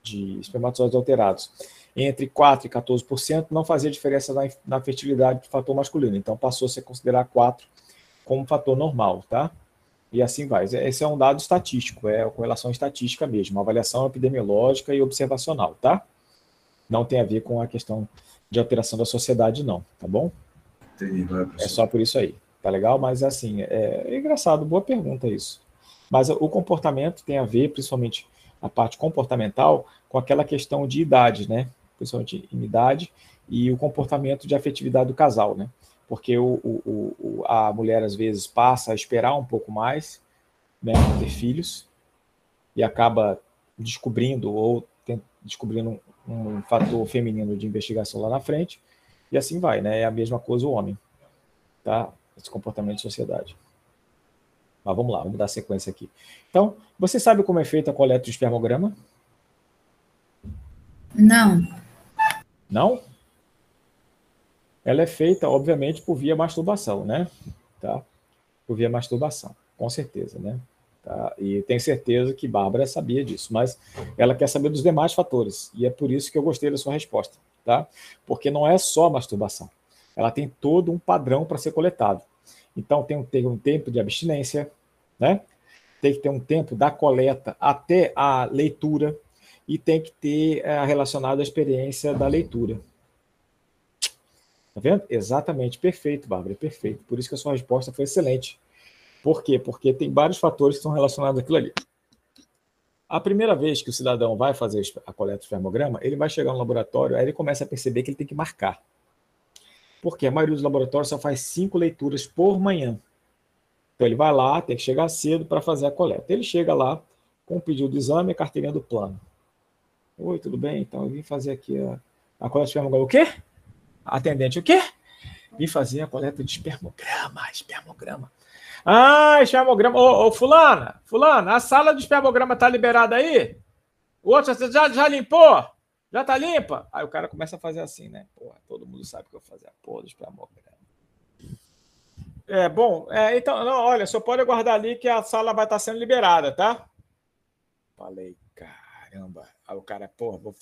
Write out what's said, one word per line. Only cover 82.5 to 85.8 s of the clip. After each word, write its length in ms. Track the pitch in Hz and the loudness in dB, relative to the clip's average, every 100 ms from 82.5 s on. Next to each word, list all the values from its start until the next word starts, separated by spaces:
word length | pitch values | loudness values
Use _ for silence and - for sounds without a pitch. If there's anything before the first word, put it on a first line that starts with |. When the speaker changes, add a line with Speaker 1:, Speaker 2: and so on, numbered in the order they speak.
| - _ - | -20 _ -10
Speaker 1:
Então, 280 | - 147 | 0 0
tem 180 | 135 147 | 0 -6
que 80 | 123 | -2
ter 160 | 131 123 | -2 0
um 100 | 117 | -2
tempo 340 | 143 151 135 | 0 0 0
de 100 | 117 | -2
abstinência, 680 | 104 - 165 143 131 147 143 _ _ _ _ - | -2 -4 -4 -4 -4 -6 -6 _ _ _ _ -2
né? 220 | 135 196 - _ _ _ | 0 0 -4 _ _ _